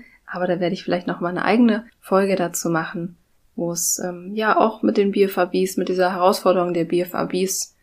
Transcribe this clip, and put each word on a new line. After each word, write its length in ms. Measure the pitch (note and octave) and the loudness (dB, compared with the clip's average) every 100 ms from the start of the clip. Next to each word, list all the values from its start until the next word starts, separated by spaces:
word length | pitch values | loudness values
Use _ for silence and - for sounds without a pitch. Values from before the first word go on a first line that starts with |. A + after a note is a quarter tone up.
| - _ - | -8 _ -14
aber 200 | F#3 F3+ | -4 -2
da 120 | F3 | 0
werde 140 | F3 | -2
ich 100 | F3+ | -2
vielleicht 240 | - F3 F3 | -2 -4 -4
noch 140 | F3 | -6
mal 80 | E3+ | -4
eine 160 | F3+ | -2
eigene 400 | - A3 A#3 G#3 - _ | 2 4 4 2 -4 _
Folge 340 | - F#3+ G3 | 0 2 2
dazu 360 | F3+ F3 - E3+ | 0 -2 -4 -2
machen, 460 | E3 D#3+ F3 E3+ - _ _ _ | -2 -4 -6 -10 -12 _ _ _
wo 180 | - E3+ | -8 -6
es, 260 | E3+ - - | -4 -4 -4
ähm, 340 | F3+ F3 F3+ | -6 -8 -8
ja 220 | G#3 A3 - | -2 0 4
auch 260 | A3 - | 2 2
mit 140 | A3 G#3+ | 0 2
den 160 | G3+ | 2
B 120 | G3+ | 2
F 120 | G3 G3 | 2 2
A 80 | |
Bs, 320 | F3+ F#3 F#3 - | 0 0 -2 -2
mit 140 | F#3 | -2
dieser 220 | F#3 F3+ | 0 0
Herausforderung 600 | F#3+ F3+ G#3 F#3+ F3+ F3 | 4 2 4 2 2 2
der 120 | F3 | -2
B 180 | E3 F3 | 0 0
F 120 | F3 | -2
A 120 | - E3+ | -4 -4
Bs 500 | F#3 F#3 - - _ | -2 -2 -2 -8 _